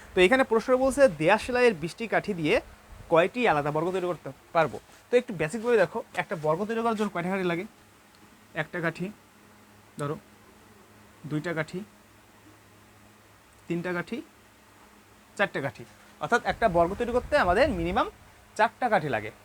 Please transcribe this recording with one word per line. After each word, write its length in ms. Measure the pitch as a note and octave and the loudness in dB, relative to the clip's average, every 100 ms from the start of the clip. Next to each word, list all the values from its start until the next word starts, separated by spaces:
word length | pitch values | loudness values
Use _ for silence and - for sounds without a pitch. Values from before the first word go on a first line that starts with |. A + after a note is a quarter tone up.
| - | -4
তো 40 | - F3+ | 4 6
এখানে 160 | C4 C4 | 6 4
প্রশ্ন 180 | A3+ A#3+ B3+ | 0 2 2
বলছে 180 | C4+ B3+ C4+ D3+ | 2 4 4 4
দেয়াশিলাইয়ের 540 | D#3+ A3 - B3 B3 F3 | 2 2 2 2 2 2
বিশটি 220 | D#3+ - A3+ | -4 -8 -4
কাঠি 180 | F3+ G3+ F3+ | -2 -2 -2
দিয়ে 140 | D3+ G#3 - - - - - | 0 0 -2 -14 -20 -20 0
কয়টি 280 | D#3+ F#3 B3 A3 | 2 2 2 0
আলাদা 180 | D3+ D3 D#3 | 2 0 -2
বর্গ 120 | E3+ | -2
তৈরি 120 | F#3 F3+ | -2 -4
করতে 180 | E3 - - - E3+ | -6 -10 -16 -4 0
পারবো। 200 | D3+ - - - - | 0 -2 -16 -20 -2
তো 40 | A#3+ | 0
একটু 120 | B3 F3 | 0 -4
বেসিকভাবে 360 | D#3 A#3 A#3 A#3 | -4 -4 2 2
দেখো, 160 | E3+ A#3 - - | 2 -2 -8 -8
একটা 120 | E3+ F3+ | -6 -4
বর্গ 160 | D3+ E3+ G#3 | -2 -2 -2
তৈরি 120 | A3+ | -4
করার 120 | A3+ G#3+ | -2 -2
জন্য 100 | G#3 | -2
কয়টা 160 | F3+ F3 | -4 -4
কাঠি 140 | F#3+ F3+ | -2 -2
লাগে? 120 | E3+ G#3 _ _ _ _ _ - - _ - | -4 -6 _ _ _ _ _ -20 -20 _ -10
একটা 160 | D#3 F3 | -8 -4
কাঠি, 220 | E3 D#3+ F#3 - _ _ - - - - - - | -4 -4 -8 -10 _ _ -20 -20 -20 -20 -18 -8
ধরো 160 | C#3+ D#3+ - - - - - - - - - - D#3 | -8 -8 -12 -20 -20 -20 -20 -20 -20 -20 -20 -18 -8
দুইটা 220 | D3+ E3+ D#3+ | -6 -4 -4
কাঠি, 200 | D#3 F3+ G#3+ _ _ - _ - - - _ G#2 - - - _ _ _ _ _ - | -6 -8 -12 _ _ -20 _ -20 -20 -20 _ -20 -20 -20 -20 _ _ _ _ _ -8
তিনটা 220 | F3 F3 F3 | -6 -4 -6
কাঠি, 220 | E3+ A#3+ - _ _ _ _ - - - _ - _ - | -6 -10 -12 _ _ _ _ -20 -20 -20 _ -20 _ -2
চারটা 240 | D3+ F3 C3 | -2 -2 -6
কাঠি, 180 | - A#2+ - - - | -8 -18 -20 -20 -10
অর্থাৎ 180 | D3+ A#3+ - | -2 0 0
একটা 140 | - A3+ E3+ | 0 2 4
বর্গ 140 | E3+ G3+ | 2 0
তৈরি 140 | A#3+ A#3+ | -2 -2
করতে 180 | - D4 | 0 2
আমাদের 220 | F#3+ F3+ D4+ F#3 | 4 4 2 2
মিনিমাম 280 | E3 G#3 F#4 - - - - - | -2 0 -2 -6 -20 -20 -8 0
চারটা 280 | A3+ - B3 | 0 0 0
কাঠি 160 | G#3 D3 A2+ | 0 0 -4
লাগে, 140 | G#2 - | -4 -12